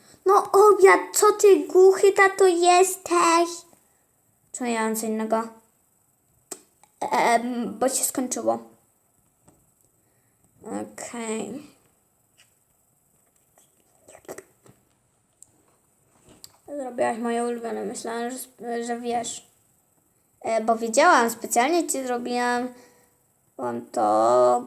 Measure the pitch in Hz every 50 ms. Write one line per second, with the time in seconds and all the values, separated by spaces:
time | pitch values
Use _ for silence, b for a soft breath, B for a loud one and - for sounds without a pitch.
0 | B B B B B 370 403 392 392 - - 392 415 415 392 403 359 381 359 330
1 | - - - - 427 415 403 415 - 403 381 302 285 - - 370 370 381 381 -
2 | - 392 392 - 392 392 381 381 392 370 339 339 349 349 359 359 381 381 - -
3 | - - 339 349 349 339 330 339 339 339 349 - - _ _ _ _ _ _ _
4 | _ _ _ _ _ _ _ _ _ _ - - 254 240 233 226 220 220 220 220
5 | 226 220 220 220 220 220 220 226 226 226 - - _ _ _ _ _ _ _ _
6 | _ _ _ _ _ _ _ _ _ - - - _ _ _ _ _ _ _ -
7 | - - - 247 160 220 233 233 233 247 247 233 233 190 196 - 247 262 262 -
8 | - - - 277 254 240 - 240 226 226 226 233 - - _ _ _ _ _ _
9 | _ _ _ _ _ _ _ _ _ _ _ _ _ _ _ _ _ _ _ _
10 | _ _ _ _ _ _ _ _ _ _ _ _ - 214 202 208 214 214 - -
11 | - - - 233 226 220 220 220 - - 226 294 - - _ _ _ _ _ _
12 | _ _ _ _ _ _ _ _ _ _ _ _ _ _ _ _ _ _ _ _
13 | _ _ _ _ _ _ _ _ _ _ _ _ _ _ _ _ _ _ _ _
14 | _ _ - - _ - - - - _ _ _ _ _ - _ _ _ _ _
15 | _ _ _ _ _ _ _ _ - _ _ _ _ _ _ _ _ _ _ _
16 | _ _ _ _ _ _ _ _ - - _ _ _ - 285 294 262 254 247 240
17 | 247 240 240 220 240 233 233 233 240 240 240 233 233 226 220 220 214 196 247 226
18 | - 226 226 233 240 240 262 254 - - _ - 226 240 240 233 233 240 240 233
19 | 247 240 233 240 226 - - - - _ _ _ _ _ _ _ _ _ _ _
20 | _ _ _ _ _ _ _ _ - 220 226 226 220 226 226 226 233 226 226 269
21 | 302 359 339 269 233 233 233 - - - - 240 240 285 349 349 302 - - 269
22 | 262 247 247 240 240 247 247 240 247 247 247 247 254 247 247 b b b b b
23 | b b b b _ _ _ _ _ _ _ - 262 247 120 240 240 240 - 247
24 | 214 208 214 220 226 233 247 247 247 - 240 247 247